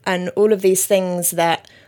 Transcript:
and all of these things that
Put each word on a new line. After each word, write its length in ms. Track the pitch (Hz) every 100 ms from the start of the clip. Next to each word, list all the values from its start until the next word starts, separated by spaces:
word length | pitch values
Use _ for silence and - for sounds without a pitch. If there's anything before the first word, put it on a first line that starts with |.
and 260 | - 180 180
all 220 | - 214
of 100 | 208
these 220 | 190 185
things 460 | - 196 185 175 170
that 380 | 170 170 165 - -